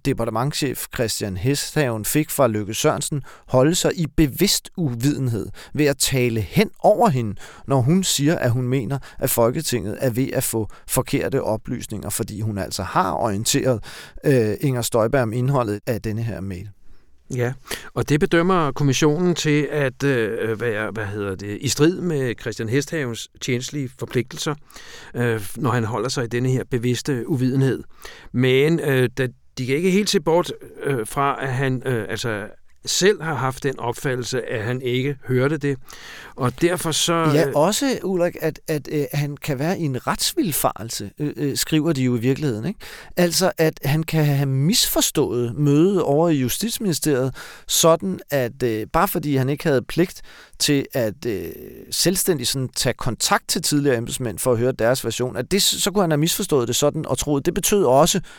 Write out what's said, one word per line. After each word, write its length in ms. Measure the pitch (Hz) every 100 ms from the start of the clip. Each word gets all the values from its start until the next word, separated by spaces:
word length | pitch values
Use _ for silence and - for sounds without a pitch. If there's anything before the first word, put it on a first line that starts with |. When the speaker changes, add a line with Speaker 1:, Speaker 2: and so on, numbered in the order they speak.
| 139
Speaker 1:
departementschef 800 | 127 117 110 139 - 139 - - -
Christian 420 | 113 - 107 92
Hesthaven 680 | 120 139 - 156 135 110 104
fik 240 | 151 151
fra 180 | - 127
Løkke 260 | 107 98
Sørensen, 480 | 110 151 104 - 147 - - -
holde 280 | 127 139 180
sig 160 | 151 -
i 120 | 151
bevidst 600 | - 151 - 196 - - -
uvidenhed 720 | 151 117 139 - 127 117 - - -
ved 120 | 131 147
at 120 | 139
tale 440 | - 135 123 113
hen 280 | 98 - 220 -
over 300 | 180 208 233
hende, 260 | 127 110 - - - -
når 140 | 135
hun 220 | 120 180
siger, 320 | 185 - 143 175
at 140 | 123
hun 160 | 120 123
mener, 320 | 135 110 135 - -
at 100 | 113
Folketinget 680 | - 117 147 151 120 90 -
er 100 | 131
ved 200 | 113 135
at 100 | 127
få 240 | - 113 104 - -
forkerte 560 | - - 139 85 135
oplysninger, 640 | - 110 - - - 104 101
fordi 320 | - 107 104
hun 160 | 110 101
altså 260 | 92 -
har 300 | 92 170 131
orienteret, 720 | 76 113 98 110 143 131 113 - - - - 151
øh, 280 | 131 107 101
Inger 200 | 147 127
Støjberg 400 | 113 117 110 139
om 120 | 117
indholdet 460 | 120 123 139 113 104 -
af 140 | 110
denne 220 | 110 107
her 180 | 117 92
mail. 280 | 98 90 101 - - - - - - 123
Speaker 2:
Ja, 180 | 120 131 - - -
og 160 | - 117
det 100 | 151
bedømmer 520 | 190 170 175 185 147
kommissionen 640 | - 143 123 151 151 180 170
til 320 | 156 147 143
at, 320 | 151 135 131
øh, 580 | 139 127 107 113 107 110
være, 300 | 120 107 107
hvad 140 | 104 101
hedder 300 | 104 101 95
det, 220 | 101 104
i 60 | 123
strid 340 | - 156 185
med 340 | 175 147 127 107
Christian 280 | 120 107 113
Hesthavens 600 | 131 143 165 127 113 - -
tjenstlige 480 | - 123 127 147 131 -
forpligtelser, 560 | 117 127 117 156 156 147 - - - - - 123
øh, 260 | 120 113 95 117
når 160 | 123
han 120 | 120
holder 260 | 110 120 123
sig 140 | 139
i 40 | 113
denne 220 | 120 127
her 140 | 127 -
bevidste 580 | 123 120 120 - 127 -
uvidenhed. 540 | 135 123 135 135 107 - - - - -
Men, 480 | 123 127 131 147 165
øh, 300 | 139 131 123 -
da, 100 | 127 - - -
de 80 | 123
kan 100 | 139
ikke 160 | 185
helt 180 | 190 208
se 120 | 196
bort, 320 | 160 165 170 - - -
øh, 240 | 143 131 107
fra, 360 | 143 139 110
at 100 | 135
han, 280 | 127 135 127 131
øh, 200 | 120 101
altså 380 | 110 120 104 101 - - - -
selv 380 | - 190 180
har 100 | 156
haft 300 | 135 131 131
den 160 | 139 131
opfattelse, 640 | 120 - 143 127 117 127
at 220 | 110 120
han 180 | 107 127
ikke 340 | 131 127 110 - -
hørte 300 | 123 135 151
det. 200 | 143 131 - - - - - -
Og 260 | 123 127
derfor 300 | 170 175 165
så, 220 | 147 -
Speaker 1:
Ja, 340 | 170 160 147 147
Speaker 2:
øh 40 | 143
Speaker 1:
også, 440 | 165 214 277 233
Ulrik, 320 | 185 185 175 -
at, 180 | 160 - -
at, 220 | 151 -
øh, 140 | 151 139
han 240 | 147 147 143
kan 220 | - 127
være 200 | 156 196
i 40 |
en 240 | 156 123 -
retsvildfarelse, 1040 | - - - 220 135 - - 113 - 101 -
øh, 140 | 147 117
øh, 220 | 143 120
skriver 360 | - 160 151
de 100 | 135
jo 120 | 127 120
i 40 |
virkeligheden, 460 | 120 135 147 107 135
ikke? 140 | - - - - -
Altså, 340 | 175 160 185 -
at 220 | 160 - 139
han 180 | 151
kan 220 | 160 160 147
have 240 | 139 139
misforstået 1080 | 135 147 247 - 330 - - 117 117 120 113
mødet 460 | 147 143 185 196
over 280 | 139 143 170
i 60 | 151
Justitsministeriet, 1000 | 123 - 233 - 214 147 156 131 131 - - - -
sådan 520 | - 175 165 190 180 -
at, 340 | 143 120 135
øh, 240 | 123 110 107
bare 140 | 165 196
fordi 280 | 175 147 135
han 140 | 131
ikke 140 | 147
havde 180 | 165 131
pligt 400 | - - 185 - - - - -
til 260 | - 143 -
at, 320 | 139 110 - 120
øh, 240 | 95 82 - - - -
selvstændigt 580 | - 165 185 - 151 120
sådan 200 | 139 127 -
tage 180 | 127
kontakt 540 | - - 107 - 208 -
til 140 | 202
tidligere 360 | - 147 143 117
embedsmænd 420 | 117 - 120 90
for 120 | 131
at 60 | 117
høre 140 | 123
deres 340 | - 110 131 117
version, 300 | - 123 -
at 140 | -
det, 100 | 196
så 300 | - - 202
kunne 120 | 190
han 80 | 175
have 60 | 147
misforstået 500 | 160 - 202 143 117
det 80 | 120
sådan 300 | 147 156 -
og 120 | 127
troet, 280 | - 143 170
det 80 |
betød 300 | 165 - 208
også, 360 | 143 131 170 185 -